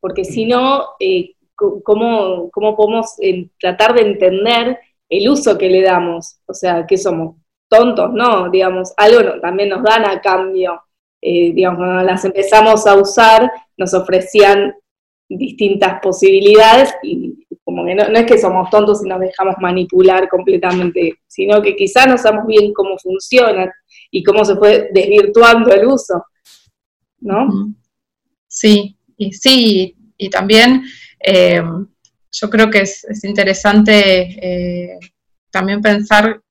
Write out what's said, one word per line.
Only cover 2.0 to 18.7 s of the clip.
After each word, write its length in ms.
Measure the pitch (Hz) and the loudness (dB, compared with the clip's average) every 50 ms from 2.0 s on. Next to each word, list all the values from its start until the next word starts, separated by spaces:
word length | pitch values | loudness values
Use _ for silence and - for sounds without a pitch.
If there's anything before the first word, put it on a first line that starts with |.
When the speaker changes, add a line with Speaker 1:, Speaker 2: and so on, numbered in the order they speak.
| 226 233 233 220 202 190 185 175 170 175 | 0 -2 -2 -2 -4 -4 -6 -8 -8 -10
Speaker 1:
cómo 260 | _ - 208 214 214 | _ -4 -4 -4 0
podemos, 380 | 214 214 208 226 226 226 226 - - | 0 -2 0 0 -4 -6 -8 -10 -6
eh, 280 | 196 190 185 180 175 170 _ _ | -4 -4 -4 -4 -8 -14 _ _
tratar 340 | - 180 180 180 214 226 233 | -6 -6 -2 0 0 2 2
de 80 | 240 220 | 2 2
entender 760 | 208 202 - 190 185 185 190 202 226 240 233 240 247 254 - _ _ _ _ _ _ | 0 0 0 0 0 0 0 -2 -2 -2 -2 -2 -4 -6 -8 _ _ _ _ _ _
el 200 | - 190 196 240 | -6 -2 0 0
uso 280 | 294 285 294 240 202 180 | -2 0 0 0 0 0
que 100 | 190 185 | 0 0
le 140 | 185 185 190 | 2 2 2
damos? 560 | 190 185 175 175 175 170 170 170 - _ _ _ | 2 0 0 -2 -4 -8 -10 -12 -18 _ _ _
O 80 | _ 185 | _ -16
sea, 320 | - - 180 175 170 165 | -8 -4 -4 -4 -4 -2
¿qué 100 | 170 202 185 | -2 -4 -2
somos? 380 | - 196 175 165 165 160 165 _ _ _ _ _ _ _ | -2 -4 -6 -6 -8 -10 -12 _ _ _ _ _ _ _
¿Tontos? 420 | - 220 240 247 240 - - 214 240 | 2 2 2 2 0 -2 -4 -4 -4
No, 380 | 220 233 247 226 190 180 180 | -2 -2 0 0 -2 -2 -2
digamos, 420 | 180 190 185 185 185 185 185 185 - | -2 0 0 0 -2 -6 -8 -10 -4
algo 260 | - 208 214 233 240 220 | 0 4 4 4 4 4
no, 180 | 190 - - | 0 -4 -6
también 280 | - 170 185 190 202 202 | -8 -8 -6 -4 -4 -4
nos 120 | 196 185 - | -4 -4 -2
dan 220 | 214 220 226 220 | 0 0 0 0
a 140 | 202 190 185 | -2 -4 -4
cambio. 600 | - 202 190 185 185 190 190 185 185 180 175 165 _ _ _ _ _ _ _ _ | -2 -2 -2 -2 -2 -4 -4 -4 -4 -4 -6 -8 _ _ _ _ _ _ _ _
Eh, 320 | - - 175 175 175 170 165 | -6 -4 0 0 0 0 0
digamos, 260 | 165 185 180 180 170 | 0 0 -2 -2 -4
cuando 240 | 180 180 180 185 185 | -4 -4 -2 -2 -2
las 200 | 190 185 190 - | -2 -2 -2 -4
empezamos 600 | 190 190 196 196 196 214 214 214 220 220 214 - | -6 -4 -4 -2 2 4 4 4 4 4 2 4
a 80 | 214 202 | 4 4
usar, 540 | 196 196 196 - - 226 220 220 220 233 254 - - _ _ _ | 4 4 2 2 2 4 6 6 6 4 2 -4 -8 _ _ _
nos 160 | _ 190 180 190 | _ -8 -4 -4
ofrecían 840 | 185 185 - 185 185 185 - - 214 202 196 202 202 202 208 - - _ _ _ _ _ _ _ _ _ _ | -4 -2 0 -2 -2 -2 0 2 4 4 6 4 2 0 -2 -6 -12 _ _ _ _ _ _ _ _ _ _
distintas 720 | 196 180 269 254 - - 214 202 196 202 196 190 185 - | -12 -10 -10 -10 -6 -4 -2 -2 0 0 -2 -2 -2 -4
posibilidades 920 | - 196 185 - - 190 196 196 196 202 208 214 220 220 226 254 277 277 - - - | -4 -6 -4 2 2 4 4 4 4 6 6 8 8 8 6 6 4 2 0 -10 -10
y 420 | - - 262 - - - _ _ _ - _ _ | -10 -10 -8 -10 -12 -14 _ _ _ -20 _ _
como 200 | - 180 180 175 | -12 -10 -8 -6
que 100 | 175 185 | -6 -2
no, 140 | 196 208 196 | -2 -2 0
no 100 | 220 226 | 2 0
es 60 | 233 | 2
que 140 | 226 240 214 | 4 4 2
somos 320 | - 190 180 185 185 180 | 2 2 0 -2 -4 0